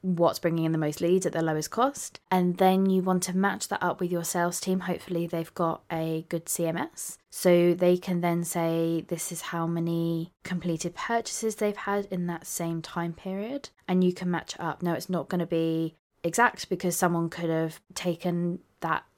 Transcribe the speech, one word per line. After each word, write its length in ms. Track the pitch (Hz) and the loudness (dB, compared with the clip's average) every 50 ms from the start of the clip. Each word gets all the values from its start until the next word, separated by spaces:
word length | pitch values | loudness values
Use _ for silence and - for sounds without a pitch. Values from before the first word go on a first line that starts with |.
| - | 0
what's 360 | 185 180 165 170 160 - - | 0 2 4 4 4 4 2
bringing 260 | - 170 165 165 160 | 0 0 0 2 0
in 80 | 160 160 | 0 0
the 60 | 160 | 0
most 240 | 156 151 151 - 170 | 0 -2 -2 0 2
leads 240 | 170 180 185 180 | 4 4 4 2
at 60 | 175 - | 0 0
the 80 | 170 165 | 0 0
lowest 280 | 160 156 151 156 - | 0 0 -2 -4 -4
cost. 500 | - - 240 277 285 - - - _ - _ _ | 0 0 0 0 0 -4 -12 -12 _ -18 _ _
And 260 | 190 185 180 180 175 | 2 4 4 2 4
then 320 | 180 190 185 190 190 190 190 | 6 6 6 6 6 4 4
you 140 | 190 185 180 | 4 2 2
want 200 | 185 185 180 180 | 2 2 0 0
to 120 | - 180 | 0 0
match 320 | 185 190 202 196 - - - | 2 2 0 0 -2 -6 -6
that 140 | 202 - - | -4 -2 0
up 180 | 175 160 - | -2 0 -2
with 100 | 190 175 | -2 -2
your 140 | 180 170 165 | -2 -2 -2
sales 340 | - - 180 175 175 175 - | -2 0 0 0 0 0 -2
team. 220 | - 185 190 190 | -2 0 0 0
Hopefully 460 | 180 180 180 160 - - 185 165 170 | 0 -2 -4 -4 -4 -4 -4 -2 -2
they've 280 | 165 - 165 165 - _ | -2 -2 -4 -6 -6 _
got 280 | - 175 165 - - _ _ 170 | -2 0 0 0 -4 _ _ -4
a 320 | 160 160 160 160 160 160 _ | -4 -2 -2 -2 -4 -4 _
good 180 | - 170 165 - | -6 -6 -4 -4
C 180 | - - 170 | -4 -2 -2
M 120 | 165 156 175 | -2 0 -2
S. 400 | 269 339 - - - - - - _ _ | -4 -6 -8 -12 -12 -12 -12 -16 _ _
So 460 | - - - 185 175 175 175 175 175 | -12 0 4 6 6 8 8 6 4
they 240 | 175 180 175 180 180 | 6 6 4 4 4
can 240 | 180 - 180 175 170 | 2 -2 -2 0 2
then 200 | 175 170 170 170 | 2 0 0 -2
say, 600 | 165 - 175 165 165 165 165 165 165 165 165 - | -2 -2 -2 0 0 2 2 0 0 0 -2 -2
"This 240 | - 175 165 - - | -4 -6 -6 -6 -8
is 120 | 175 160 - | -8 -8 -8
how 240 | - - 170 165 | -6 -4 -2 -2
many 680 | 165 170 170 165 170 170 170 165 165 165 165 165 - _ _ _ | 0 0 0 0 0 0 0 0 0 0 -2 -4 -6 _ _ _
completed 520 | - 185 175 - 180 165 160 - 175 175 | -6 -6 -4 -2 -2 -2 -2 -4 -6 -6
purchases 640 | - - - 233 233 226 - - - 226 220 214 | -6 -4 -2 -2 -2 -2 -2 -6 -4 -4 -4 -2
they've 200 | - 214 208 202 | 0 -2 -2 -2
had 300 | 208 - - 202 202 196 | -4 -4 -2 -2 -2 -2
in 200 | 202 196 180 175 175 | -2 -4 -4 -2 -4
that 180 | 170 - - | -4 -6 -8
same 340 | - - - 170 165 165 165 | -10 -6 -4 -4 -2 -4 -4
time 320 | 160 - - 175 170 170 165 | -6 -6 -4 -4 -4 -4 -4
period." 560 | - - 196 190 190 208 226 269 277 - - _ _ _ | -6 -8 -8 -6 -6 -6 -6 -6 -8 -10 -12 _ _ _
And 160 | - 185 185 185 | 2 4 4 4
you 120 | 180 180 | 4 2
can 160 | 180 185 180 | 0 -2 -2
match 260 | 175 165 - - - - | -2 -2 -4 -8 -10 -6
up. 240 | - 165 147 - - | -4 -6 -4 -2 -2
Now, 120 | 175 170 | -2 -2
it's 160 | - 170 - | -2 -2 -2
not 180 | 185 175 - - | -4 -4 -2 -2
gonna 180 | - 180 170 | -2 -2 -2
be 500 | 165 170 165 165 165 160 160 165 160 - _ _ _ _ _ - | 0 0 0 2 2 0 0 -2 -2 -6 _ _ _ _ _ -6
exact 480 | 170 160 - 233 226 - - - - | -2 4 4 4 4 4 -2 -6 -6
because 260 | 196 175 - 180 170 | -4 -2 -2 -2 0
someone 320 | - - 175 175 170 165 165 | 2 2 2 2 2 0 -2
could 220 | - - 175 165 | -4 -4 -2 0
have 300 | 165 160 160 160 156 - _ _ - | 0 0 0 -2 -4 -10 _ _ -12
taken 680 | - - 180 165 160 - 180 170 175 175 175 175 - _ _ _ _ | -4 -2 -2 -2 -2 -2 -2 -2 0 0 -2 -2 -4 _ _ _ _
that 240 | - 165 160 - - _ _ | -2 -2 -2 -2 -4 _ _